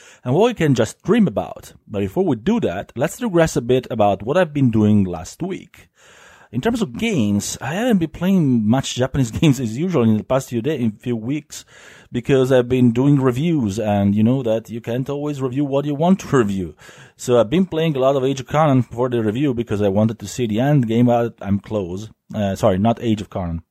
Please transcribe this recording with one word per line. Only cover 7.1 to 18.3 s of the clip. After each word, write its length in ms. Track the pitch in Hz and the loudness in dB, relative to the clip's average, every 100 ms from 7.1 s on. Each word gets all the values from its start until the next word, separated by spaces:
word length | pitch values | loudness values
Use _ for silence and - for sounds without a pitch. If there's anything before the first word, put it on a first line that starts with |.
| 185 104 101 - - | 0 0 0 -2 -8
I 120 | 117 | -6
haven't 260 | 175 254 202 | -2 0 0
been 100 | 160 | 0
playing 580 | - 180 190 147 120 107 | -4 0 2 2 2 2
much 280 | 127 - - | 0 -2 -4
Japanese 360 | 127 143 120 | -2 -2 -2
<laughs> 80 | - | 2
games 200 | 165 131 | 2 2
as 180 | 120 113 | -2 -4
usual 260 | 185 165 | -2 2
in 140 | 113 107 | 2 2
the 60 | |
past 260 | 95 131 131 | 0 -2 -2
few 120 | 120 | -4
days, 200 | 117 160 | -4 -2
in 120 | 120 | -4
few 240 | 104 127 120 | -4 -6 -6
weeks, 480 | 110 147 143 - - - - - - | -6 -8 -8 -18 -20 -20 -20 -20 -12
because 420 | 120 117 135 127 | -6 0 2 4
I've 180 | 131 120 | 2 2
been 220 | 131 123 | 4 4
doing 300 | 117 139 143 | 4 4 4
reviews, 580 | 131 123 165 160 110 98 | 2 0 0 0 0 -2
and 360 | 107 101 101 101 | 0 2 2 2
you 80 | |
know 180 | 110 135 | 2 2
that 240 | 120 113 110 | 0 -2 -4
you 120 | 113 | -10
can't 280 | 113 120 135 | -6 -6 -4
always 320 | 143 147 147 | -6 -6 -4
review 240 | 131 127 147 | -4 -4 -2
what 200 | 139 143 | -2 -2
you 80 | |
want 280 | 143 170 190 | 0 2 2
to 160 | - 139 | 2 2
<laughs> 0 | |
review. 380 | 104 98 85 - - - - - | 2 0 -6 -10 -20 -20 -20 -10
So 200 | - 123 | 2 2
I've 140 | 110 | 4
been 160 | 156 190 | 2 0
playing 300 | 160 165 139 | -2 -2 0
a 20 | |
lot 160 | 131 139 | 2 2
of 80 | |
Age 160 | 131 | 0